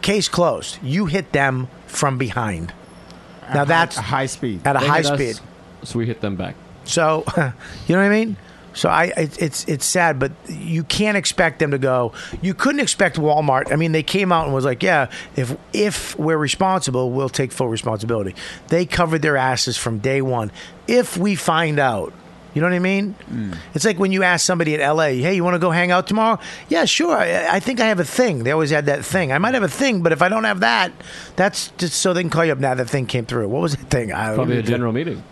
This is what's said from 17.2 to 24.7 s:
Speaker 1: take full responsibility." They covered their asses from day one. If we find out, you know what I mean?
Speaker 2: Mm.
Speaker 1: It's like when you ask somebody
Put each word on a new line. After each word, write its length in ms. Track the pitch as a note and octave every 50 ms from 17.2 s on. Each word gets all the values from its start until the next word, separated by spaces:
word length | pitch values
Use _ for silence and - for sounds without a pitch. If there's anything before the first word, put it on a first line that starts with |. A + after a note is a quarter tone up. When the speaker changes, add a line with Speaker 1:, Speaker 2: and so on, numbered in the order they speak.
| C#3 B2+
Speaker 1:
take 200 | - - C#3 B2
full 180 | - - C3 A#2+
responsibility." 680 | A2+ G#2+ - A#2+ A2 G#2+ G#2 A2+ A#2 A2 G2+ F#2+ F2+ - - - - - - -
They 180 | E3 E3+ F3+
covered 340 | - - - F3 E3 D#3+ D#3+ D3
their 140 | D#3 D3
asses 400 | C3+ B2+ C3 B2+ B2 - - A#2
from 220 | - - B2 A2+ G#2+
day 240 | G2+ C3 C3+ C#3 C3
one. 300 | C3 B2+ A#2+ A2 G#2 - - - - - - -
If 300 | - A3+ B3 A#3+ - -
we 180 | F#3 F3 G#3 G3+
find 460 | E3 - - E3 D#3+ E3+ D#3+ D3+ C#3+
out, 320 | C#3+ C3 A#2 G2+ E2+ - - - - - - - - - -
you 60 | C#3+
know 80 | D#3 F3
what 60 | F3+
I 40 | F3+
mean? 380 | F3+ F#3 G3 G3 G3+ G#3 G#3 - - - A#2+
Speaker 2:
Mm. 240 | A#2+ A2 G2+ F2 E2 E2 - -
Speaker 1:
It's 100 | D3+ -
like 140 | A3+ G#3 E3
when 140 | G3 F#3+ F#3+
you 100 | F#3+ F#3+
ask 240 | F3+ F3+ E3 -
somebody 280 | - F#3 E3+ E3 D3+